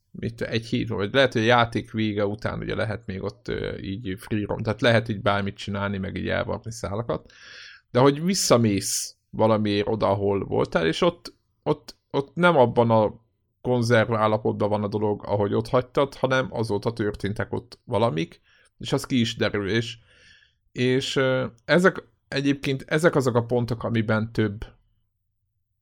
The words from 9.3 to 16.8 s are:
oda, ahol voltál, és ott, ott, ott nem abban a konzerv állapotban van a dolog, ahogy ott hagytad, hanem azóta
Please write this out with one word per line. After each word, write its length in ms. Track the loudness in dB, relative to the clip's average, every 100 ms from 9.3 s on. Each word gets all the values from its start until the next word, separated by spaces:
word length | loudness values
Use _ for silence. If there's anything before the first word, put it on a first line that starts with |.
| 0 2 4 2 0 0
oda, 220 | 0 2
ahol 360 | 2 2 0 0
voltál, 420 | 0 0 0 0
és 140 | 2
ott, 320 | 0 0 -10 -20 _ _
ott, 320 | -4 -4 -6 -20 _
ott 240 | -6 -4 2
nem 220 | 4 6
abban 340 | 4 4 4
a 280 | 4 2 -2 _ _ _ _
konzerv 520 | -2 0 4 4 4
állapotban 560 | 2 2 2 0 0 0
van 140 | 0
a 40 | -2
dolog, 380 | -2 0 -2 -2
ahogy 280 | 0 2
ott 140 | 0 2
hagytad, 480 | 0 2 0 -2 -2
hanem 320 | 0 0 0
azóta 440 | -4 -2 -2